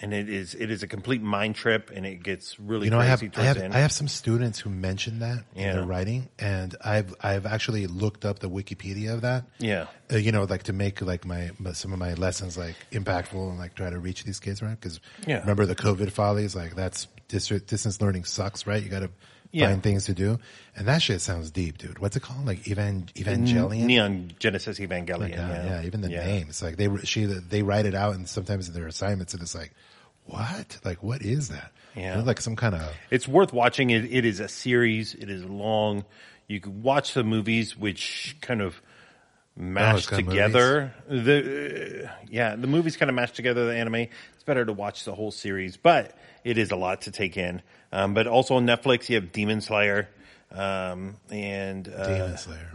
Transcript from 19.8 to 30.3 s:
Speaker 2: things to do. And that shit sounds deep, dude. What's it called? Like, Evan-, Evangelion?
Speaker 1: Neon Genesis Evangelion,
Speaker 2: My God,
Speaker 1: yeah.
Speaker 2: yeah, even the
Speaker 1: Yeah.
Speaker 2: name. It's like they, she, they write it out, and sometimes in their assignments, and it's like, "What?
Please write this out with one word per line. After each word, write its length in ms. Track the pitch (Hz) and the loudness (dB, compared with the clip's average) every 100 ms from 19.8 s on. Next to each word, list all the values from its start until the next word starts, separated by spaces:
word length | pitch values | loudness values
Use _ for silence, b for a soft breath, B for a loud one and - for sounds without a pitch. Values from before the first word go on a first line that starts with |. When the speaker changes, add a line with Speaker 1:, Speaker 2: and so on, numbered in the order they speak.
Speaker 2:
things 240 | 107 98 - | 4 4 2
to 80 | |
do. 260 | 90 101 120 B B B - | 2 2 0 B B B -2
And 120 | 101 | 2
that 140 | 160 | 4
shit 200 | - 92 | 2 0
sounds 280 | - 87 80 | 0 -2 -4
deep, 300 | 92 85 76 | -2 -4 -6
dude. 180 | - - | -14 -4
What's 180 | 101 131 | -2 -2
it 40 | |
called? 240 | - 131 135 | -6 -4 -4
Like, 240 | 92 107 | -4 -2
Evan-, 400 | 101 101 95 87 - | -2 0 -2 -6 -4
Evangelion? 680 | 95 117 120 117 120 113 117 | 0 2 4 4 2 2 6
Speaker 1:
Neon 460 | 123 101 92 87 - | 6 6 0 -6 0
Genesis 400 | 110 95 113 98 | 0 2 -4 -6
Evangelion, 400 | 92 90 87 87 | -4 -4 -2 -4
Speaker 2:
My 80 | 101 | -4
God, 200 | 87 87 | -4 -4
Speaker 1:
yeah. 160 | 87 92 87 | -4 -4 -4
Speaker 2:
yeah, 40 | 85 | -4
even 160 | 107 | -4
the 80 | 90 | -4
Speaker 1:
Yeah. 120 | 85 87 | -2 -2
Speaker 2:
name. 200 | 101 78 | -2 -2
It's 120 | - | -6
like 160 | 85 85 | -6 0
they, 100 | 101 98 | 0 0
she, 220 | - 110 101 | -2 0 0
they 380 | 92 87 104 | -2 -2 0
write 240 | 101 104 104 | 4 4 2
it 80 | 95 | 2
out, 180 | 104 | 0
and 160 | 95 90 | 0 -4
sometimes 380 | 104 92 98 87 | -6 -2 -4 -4
in 80 | 85 | -6
their 100 | 80 | -8
assignments, 480 | - 98 98 90 | -4 -2 -2 -4
and 80 | 87 | -8
it's 140 | 85 - | -8 -10
like, 160 | 76 - b b b _ | -12 -16 b b b _
"What? 520 | - | -12